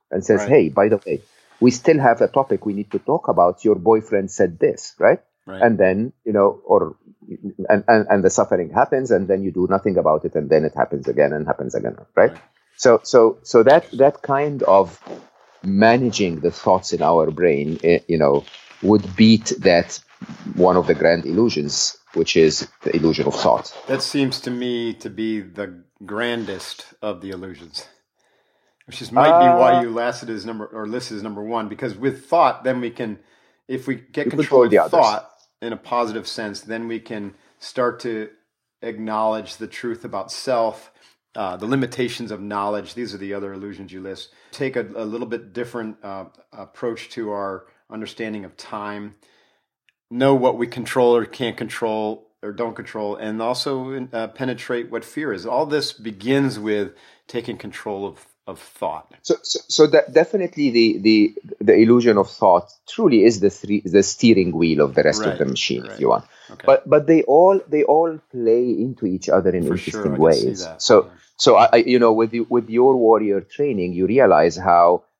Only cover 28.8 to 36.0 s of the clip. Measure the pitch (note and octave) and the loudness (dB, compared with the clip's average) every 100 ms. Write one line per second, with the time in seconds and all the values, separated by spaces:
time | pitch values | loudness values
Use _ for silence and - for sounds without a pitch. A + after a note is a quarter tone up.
28.8 | - - A#2 A#2+ D3+ E3+ F3 F3 B2+ A#2 | -20 -18 -4 2 6 6 6 6 4 4
29.8 | A#2+ A2+ A#2+ A#2+ A#2+ G#2+ G#2+ A2 G#2+ A2 | 0 -2 -4 -6 -10 -10 -10 -12 -12 -12
30.8 | G#2+ B2 B2 G#2+ G#2+ G#2 G#2+ A#2 G#2+ G#2 | -10 -10 -10 -12 -12 -10 -8 -8 -8 -8
31.8 | B2+ G2 C3 C3 - E3+ C#3+ - B2 B2+ | -10 -6 -6 -6 -2 2 2 0 -4 -6
32.8 | A#2+ A#2+ A2+ G2+ _ _ _ _ - C3 | -8 -8 -10 -10 _ _ _ _ -12 -10
33.8 | C#3 A#2+ - - B2+ C#3+ D3 C3 A#2+ G2 | -8 -10 -10 -8 -4 -4 2 4 6 4
34.8 | D#2+ E3+ A2+ G#2 - _ _ _ A#2 A2 | 4 4 2 0 -8 _ _ _ -12 -12
35.8 | - A#2+ | -6 -4